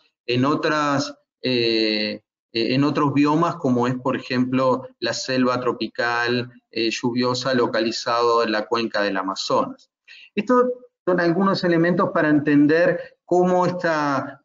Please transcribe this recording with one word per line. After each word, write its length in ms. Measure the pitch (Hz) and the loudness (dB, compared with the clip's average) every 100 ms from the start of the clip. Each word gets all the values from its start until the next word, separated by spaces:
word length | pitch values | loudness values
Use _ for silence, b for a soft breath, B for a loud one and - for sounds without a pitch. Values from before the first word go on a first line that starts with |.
| b _ - | b _ -4
en 180 | 123 | 0
otras, 680 | 131 156 156 151 147 139 143 - _ _ | 2 0 0 0 0 0 -2 -8 _ _
eh, 800 | 127 123 117 113 110 107 107 104 - _ _ | -2 0 0 0 0 -2 -4 -8 -14 _ _
eh, 220 | 113 117 | -4 0
en 100 | 127 | 2
otros 300 | 143 143 147 | 0 2 0
biomas, 420 | 131 147 156 170 165 | 2 2 2 0 -2
como 300 | 135 123 120 | -2 0 0
es, 80 | |
por 220 | 127 131 123 | -2 -4 -4
ejemplo, 680 | - 123 127 131 131 123 - - | -4 -2 0 2 2 0 -4 -8
la 140 | 117 | -6
selva 440 | 117 - 131 127 123 | -6 -4 0 0 0
tropical, 920 | 120 113 110 - 120 120 120 123 123 - _ | -2 -4 -6 -4 -4 -2 -2 -2 -4 -12 _
eh, 200 | - 117 | -4 -4
lluviosa 640 | 107 123 120 123 123 135 | -2 -4 0 0 -2 -2
localizado 920 | 127 117 113 113 113 127 117 120 117 | 0 0 0 -2 -4 -4 0 2 2
en 80 | 113 | 2
la 140 | 107 107 | -2 -2
cuenca 340 | 117 113 107 | -2 -2 -2
del 160 | 101 98 | -2 -2
Amazonas. 720 | 95 95 - 127 90 - _ _ _ B B | -4 -6 -2 -2 -2 -8 _ _ _ B B
Estos 320 | - 208 247 247 247 - _ - | -8 0 2 2 -2 -12 _ -2
son 140 | 180 | 0
algunos 440 | 170 165 196 180 | 2 2 0 0
elementos 460 | 180 170 170 180 185 | 2 2 2 2 0
para 160 | 175 160 | 0 2
entender 880 | 151 147 143 143 160 175 170 - _ | 2 4 4 4 4 2 0 -6 _
cómo 400 | _ 180 180 180 | _ 2 2 2
esta 800 | 175 180 170 156 147 135 131 - | 2 0 -2 0 0 -2 -6 -14